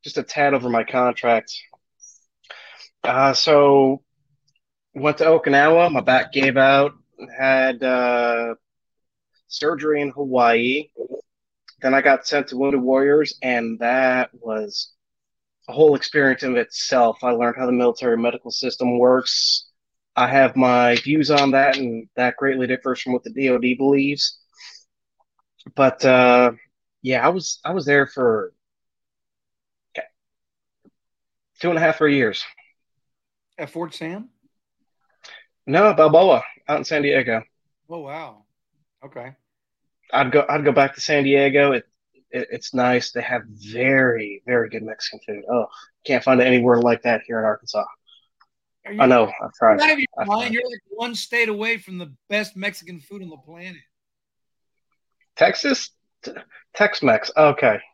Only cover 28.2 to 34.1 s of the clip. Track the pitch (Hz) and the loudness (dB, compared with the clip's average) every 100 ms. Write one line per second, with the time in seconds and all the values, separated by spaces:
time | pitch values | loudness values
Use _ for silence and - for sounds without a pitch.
28.2 | 123 110 95 _ _ _ _ _ _ _ | 0 0 -4 _ _ _ _ _ _ _
29.2 | _ _ _ _ _ _ _ - - _ | _ _ _ _ _ _ _ -16 -16 _
30.2 | _ _ _ _ _ _ _ _ _ _ | _ _ _ _ _ _ _ _ _ _
31.2 | _ _ _ _ 170 165 165 160 151 143 | _ _ _ _ -4 0 0 2 2 2
32.2 | 117 95 - _ _ _ _ _ _ _ | 0 -2 -14 _ _ _ _ _ _ _
33.2 | _ _ _ - 147 165 170 - 160 | _ _ _ -14 -12 -10 -12 -10 -12